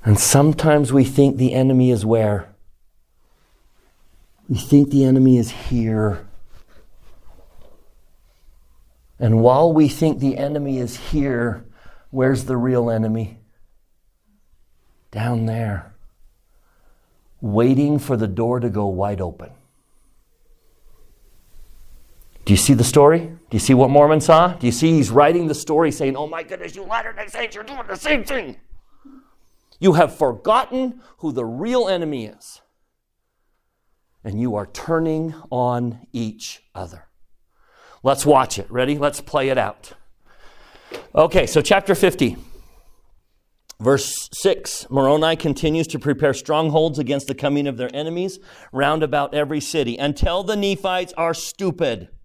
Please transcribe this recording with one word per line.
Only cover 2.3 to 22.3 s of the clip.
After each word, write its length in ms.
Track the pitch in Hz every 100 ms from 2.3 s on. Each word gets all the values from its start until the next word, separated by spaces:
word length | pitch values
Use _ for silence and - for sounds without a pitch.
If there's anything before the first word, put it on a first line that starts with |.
| 104 - - - - _ _ _ _ _ _ _ _ _ _ _ _ _ _ _ _ _
We 80 | 131
think 340 | - 143 143
the 140 | 139
enemy 320 | 135 131 131 127
is 140 | 117
here. 760 | - - 123 113 110 107 95 - - - - - - - - - - - - - - - - - - - _ _ _ - _ _ _ _ _ _ _
And 220 | 120 113
while 300 | 117 131 165
we 160 | 156 151
think 320 | - 160 143
the 160 | 135 127
enemy 420 | 143 147 143 131
is 180 | 123 -
here, 680 | - 151 139 120 120 95 - - - - -
where's 340 | 127 131 131
the 120 | 131 127
real 320 | 120 123 117
enemy? 500 | 113 110 110 110 - _ _ - _ _ _ _ _ _ _ _ _ _ _ _ _ _
Down 360 | 107 113 120 113
there, 480 | 113 110 98 - - - _ - _ _ _ _ _ _ _ _ _ _ _
waiting 580 | 110 101 120 135 147 147
for 180 | - 123
the 120 | 107
door 320 | 92 117 123
to 80 | 117
go 180 | 101 101
wide 340 | 92 101 101
open. 300 | 92 80 - - _ _ _ _ _ _ _ _ _ _ _ _ - - - _ _ - _ - - - - - - - -